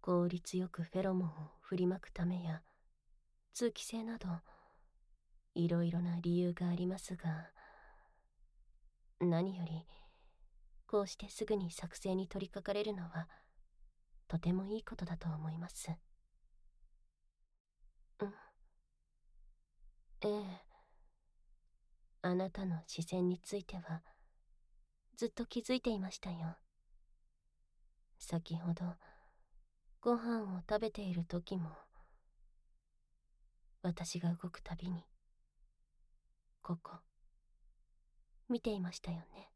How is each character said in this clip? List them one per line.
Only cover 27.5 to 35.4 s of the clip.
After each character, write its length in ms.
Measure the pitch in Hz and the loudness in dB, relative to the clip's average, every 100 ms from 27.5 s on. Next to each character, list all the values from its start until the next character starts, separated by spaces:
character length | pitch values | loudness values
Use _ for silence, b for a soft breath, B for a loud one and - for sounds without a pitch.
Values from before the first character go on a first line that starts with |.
| _ _ _ - _ _ - | _ _ _ -20 _ _ -16
先 400 | - 170 170 165 | -2 -2 0 -2
ほ 160 | 170 | 0
ど、 240 | 170 175 175 B B B B B B - _ - - | 0 0 -4 B B B B B B -20 _ -20 -2
ご 180 | - 240 | 2 4
飯 400 | 233 233 202 180 | 4 0 0 -4
を 40 | |
食 180 | 175 214 | 2 2
べ 100 | 220 | 2
て 140 | 214 | -2
い 100 | 196 | -2
る 120 | 175 170 | 0 0
時 320 | 175 175 190 | -2 -2 -2
も、 200 | 160 156 - b b b b _ - - _ _ _ _ _ _ _ _ - _ - - | -2 -8 -18 b b b b _ -20 -20 _ _ _ _ _ _ _ _ -20 _ -20 -6
私 360 | 180 170 170 175 | -4 -2 -4 0
が 140 | 170 | 0
動 160 | 170 175 | 0 -4
く 140 | - | -10
た 120 | - 170 | -8 -6
び 140 | 175 | -4
に、 180 | 170 - - _ _ | -4 -8 -20 _ _